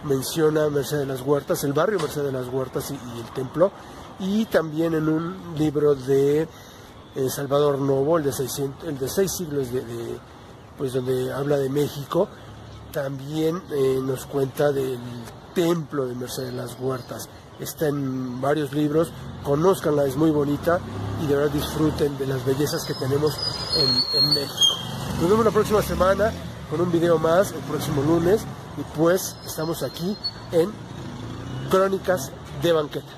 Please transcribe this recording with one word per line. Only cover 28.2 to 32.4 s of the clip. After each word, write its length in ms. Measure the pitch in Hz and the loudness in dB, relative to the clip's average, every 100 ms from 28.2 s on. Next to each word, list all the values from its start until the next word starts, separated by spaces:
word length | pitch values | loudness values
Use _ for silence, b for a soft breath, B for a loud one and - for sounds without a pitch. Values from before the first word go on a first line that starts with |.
| 170 220 - - - - | 4 2 0 -12 -12 -10
y 200 | - 151 | -8 2
pues 400 | 165 185 - - | 4 4 0 -10
estamos 380 | - - 160 160 | -10 -6 -4 -4
aquí 340 | 135 - 175 208 - - - | -6 -4 -4 -4 -6 -8 0
en 200 | 170 180 - - - - - - - - - - | 2 2 -2 -14 -12 -12 -10 -10 -10 -8 -8 0
Crónicas 640 | 190 196 190 - 180 - - | 2 2 0 0 -2 -2 -12